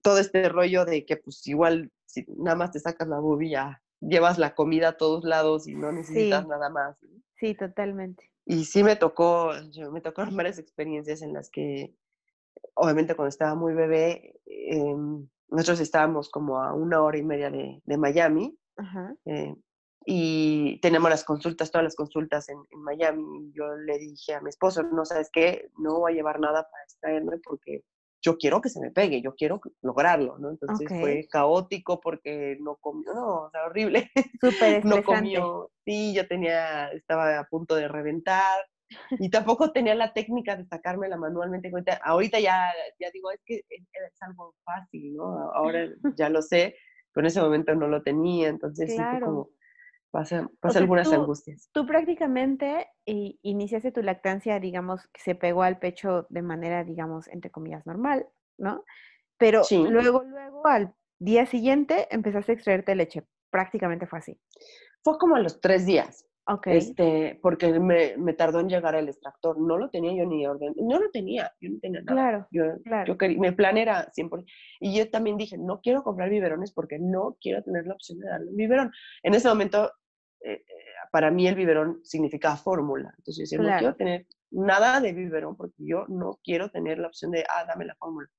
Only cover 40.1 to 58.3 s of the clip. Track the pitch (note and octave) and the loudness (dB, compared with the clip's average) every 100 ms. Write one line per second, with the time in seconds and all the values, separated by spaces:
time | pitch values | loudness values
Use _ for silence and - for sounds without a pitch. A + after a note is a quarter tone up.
40.1 | A3 G#3+ A#3+ A#3 F#3+ F#3 E3 F3+ F#3 F#3+ | -2 -4 -6 -4 -8 -8 -8 -6 -6 -6
41.1 | E3+ D#3+ E3+ F3 F#3 F#3 F3+ F#3 F3 D3+ | -6 -6 -6 -6 -6 -8 -6 -4 -2 2
42.1 | E3+ G#3+ A3 G3 F#3 F3+ E3+ D#3 _ F3+ | 2 2 2 2 2 0 -4 -10 _ -12
43.1 | F#3+ F#3 G#3 - A3+ - - F3+ F#3 F#3 | -10 -10 -12 -10 -10 -10 -20 _ -14 -14
44.1 | _ F#3 F3+ E3+ _ - F3+ F#3 D#3 C#3+ | _ -18 -16 -20 _ -10 -10 -10 -14 -12
45.1 | D3 F3+ E3+ D3 - D#3 E3 E3 - C#4+ | -8 -6 -6 -4 0 0 0 -4 -4 -4
46.1 | - D3+ D#3 D#3 F3 F#3 - _ _ _ | 0 2 2 4 2 2 -2 _ _ _
47.1 | - D#3+ F3 D#3+ D3+ D#3 D#3 D3+ D3 D3 | 0 2 4 4 4 2 2 2 0 0
48.1 | D3+ E3+ F3 D#3 D#3+ D3 D3+ D#3+ D3+ A#3 | 2 2 2 0 0 -8 -6 -4 -2 -2
49.1 | B3+ B3 - - _ _ _ - _ _ | -2 -2 -4 -6 _ _ _ -20 _ _
50.1 | D#3 D#3 E3+ - _ E3+ F3 F3+ F3 F#3+ | -6 -2 -4 -6 _ 2 4 6 4 4
51.1 | D#4 D3 D3 - D3 _ D4+ C#4+ D#4+ E4 | 2 2 -4 -10 -20 _ -4 2 2 2
52.1 | E4 D4+ B3+ C4+ C4+ C#4+ D#4 - _ - | -2 0 0 0 -2 -2 -4 -8 _ -6
53.1 | G#3 G3+ - G3+ G3+ G3+ A3 B3 A#3+ G3 | -6 -6 -8 -6 -4 -2 -4 -4 -2 -2
54.1 | F#3+ F#3+ F#3+ A3 G#3 F#3 F3+ F3+ F#3 _ | -2 -2 -2 -2 -2 -4 -6 -6 -8 _
55.1 | - - F3+ F3 F3 F#3 F#3 F3+ F3 G3 | -10 -6 -2 0 2 2 0 -6 -4 -2
56.1 | F3+ E3 F3 F3 E3 E3+ F3 E3+ E3 D#3+ | -2 -2 -8 -6 -6 -4 -4 -6 -6 -6
57.1 | D#3+ E3 F3 F3 - D#3+ D#3 D#3+ F3+ C4+ | -8 -12 -16 -14 -14 -12 -12 -10 -4 -2
58.1 | C4+ - | -2 -4